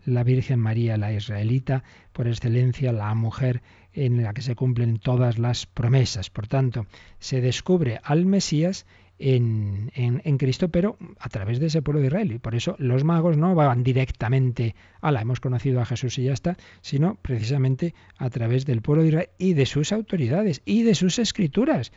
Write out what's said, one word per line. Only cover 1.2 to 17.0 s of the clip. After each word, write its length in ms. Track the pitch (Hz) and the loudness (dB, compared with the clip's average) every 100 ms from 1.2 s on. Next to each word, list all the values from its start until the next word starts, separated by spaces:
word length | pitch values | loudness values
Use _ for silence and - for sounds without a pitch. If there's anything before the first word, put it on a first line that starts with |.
| 104 104 110 131 127 131 - - - | -4 -4 0 0 0 -4 -4 -20 -14
por 140 | - 120 | -4 -2
excelencia, 640 | 117 120 120 127 120 131 | -2 0 2 2 0 -2
la 220 | 113 104 | -2 -2
mujer 480 | 113 113 - 127 123 - - _ | -2 -2 -2 -2 -2 -8 -20 _
en 300 | - 131 120 | -4 0 0
la 100 | 110 | 0
que 100 | 104 | -4
se 120 | 120 | -6
cumplen 440 | 117 127 120 120 113 | -2 0 0 0 0
todas 400 | - 123 123 113 | 0 2 2 0
las 280 | 120 120 - | -2 -2 -6
promesas. 640 | - 117 135 117 98 - | -2 2 4 2 -2 -8
Por 160 | - 104 | -10 -2
tanto, 400 | 135 131 117 107 - - - | 0 0 -2 -8 -14 -20 -18
se 220 | - 131 | -4 0
descubre 600 | 127 123 - 180 135 110 | 0 -2 0 2 2 -4
al 220 | - 151 | 0 2
Mesías 640 | 185 196 - 147 170 196 - - _ _ | 4 2 2 0 0 -4 -12 -20 _ _
en, 720 | 135 127 120 110 104 98 110 | 0 2 2 0 -2 -4 -6
en, 280 | - 123 123 | -2 -2 -2
en 140 | - 139 | 0 0
Cristo, 320 | 131 127 180 | 0 0 0
pero 260 | 175 202 - 180 - | 0 0 -4 -16 -14
a 100 | 120 | -10
través 320 | 110 98 123 | -6 -4 -2
de 60 | 165 | 0
ese 160 | 160 | 0
pueblo 180 | 139 147 | 0 0
de 60 | 131 | 0
Israel. 260 | 180 202 | 0 -2
Y 60 | 117 | -4
por 160 | 117 | -4
eso 220 | 117 170 - | -4 -4 -2
los 260 | 131 127 | 0 2
magos 320 | 156 170 170 151 | 2 2 2 2
no 180 | 175 | 2
van 280 | 175 143 123 | 4 4 2
directamente, 920 | 123 127 131 - 110 131 127 117 117 - - - | 2 2 0 -4 0 2 2 0 -4 -4 -18 -6
"Ala, 180 | 160 131 | -2 0
hemos 200 | 110 127 | -2 -4
conocido 400 | 135 123 139 123 | -2 -2 0 0
a 40 | |
Jesús 320 | 113 117 123 131 | 0 -2 -4 -2
y 60 | |
ya 80 | 127 | -2
está", 240 | 135 170 180 - - | -2 -2 -4 -10 -20
sino 360 | - 139 | -4 0